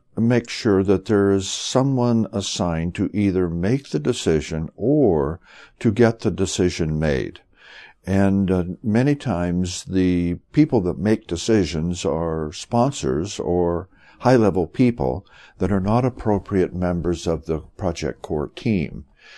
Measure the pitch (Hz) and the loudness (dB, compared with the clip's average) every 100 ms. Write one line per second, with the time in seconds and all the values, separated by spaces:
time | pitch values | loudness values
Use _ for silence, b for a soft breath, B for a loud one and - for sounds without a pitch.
0 | _ - 113 123 - - 117 98 98 95 | _ -2 2 2 0 -2 2 4 4 2
1 | 95 104 98 98 95 - - 131 135 131 | 2 2 4 2 0 -6 -2 0 2 2
2 | 120 117 110 101 95 - 87 82 85 87 | 2 2 0 -4 -6 -2 -2 -2 -4 -2
3 | 98 104 101 92 90 85 92 131 - 151 | -2 0 0 2 0 0 0 -2 -2 -4
4 | 143 120 - 80 69 80 80 - 110 151 | -2 -2 0 0 0 -6 -8 -6 0 2
5 | 127 80 69 85 b b b _ 120 107 | 4 2 0 -4 b b b _ 0 4
6 | 117 113 110 90 95 - 90 - 80 78 | 4 2 -4 -2 -4 0 0 0 -2 0
7 | 78 67 50 - - B B B B B | 0 -2 -4 -10 -20 B B B B B
8 | - 95 98 98 95 92 87 90 107 107 | -2 0 2 2 2 0 -2 -6 -2 0
9 | 131 143 131 87 87 87 90 90 - 92 | 2 0 -2 -2 -2 -2 -2 -6 -4 0
10 | 92 90 87 85 - - 151 123 90 69 | 2 2 0 -4 -2 0 2 2 0 -2
11 | 95 107 - 85 - 110 82 80 82 90 | 0 0 -2 -6 2 2 2 -2 -4 -2
12 | 92 78 85 80 78 - - 117 127 139 | -2 -2 -2 -4 -6 -10 -4 0 0 0
13 | 67 67 95 - - 87 85 85 87 b | -2 -2 -4 -6 -2 0 0 -2 -6 b
14 | b b 120 127 107 90 82 - 123 120 | b b 2 4 4 2 -2 0 0 2
15 | 65 64 - b b _ 92 98 95 117 | -2 -4 -8 b b _ -2 0 0 0
16 | 127 - 110 101 - 98 90 87 90 87 | 0 -2 -2 -2 0 0 0 0 -2 -2
17 | 82 85 - 80 - 78 73 - 98 82 | -2 -2 -2 -4 -4 -6 -6 -6 -6 -4
18 | 76 - - 80 71 - 117 104 73 - | -6 -8 -6 -4 -6 -6 -2 0 -2 -8
19 | 73 b b | -18 b b